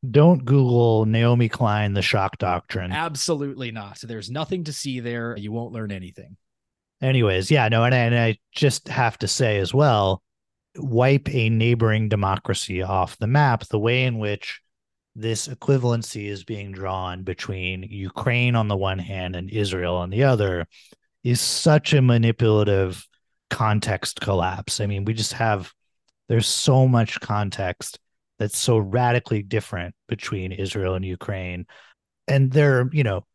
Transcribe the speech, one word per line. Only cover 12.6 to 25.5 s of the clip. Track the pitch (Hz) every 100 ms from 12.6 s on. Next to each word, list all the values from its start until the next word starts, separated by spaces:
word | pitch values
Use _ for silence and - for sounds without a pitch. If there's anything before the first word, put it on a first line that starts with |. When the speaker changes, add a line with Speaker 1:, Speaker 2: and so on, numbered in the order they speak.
| - 92
Speaker 1:
off | 92 95 90 -
the | 110
map, | 139 143 113 -
the | 110
way | 110 123 131
in | 117
which | 107 104 - - _ _ _ _ _ -
this | 110 110 -
equivalency | 131 - 139 123 117 110 110 104
is | 101 90
being | 107 101
drawn | 95 95 95 92 90
between | 95 87 - 95 92 92
Ukraine | 98 101 95 - 117 120 123 120
on | 107
the | 101
one | 95 95
hand | 87 95 90 90
and | 92
Israel | 107 101 92 87 90
on | 87
the | 101
other | 139 120 101 87 82 _ _ _ _ _
is | 123 123
such | - - 170 151 -
a | 147
manipulative | 127 120 117 113 117 107 104 98 92 87 - _ _ _ _
context | - 110 107 107 95 - -
collapse. | - 98 90 92 - -
I | 104
mean, | 101 98
we |
just | 110 110
have, | - 113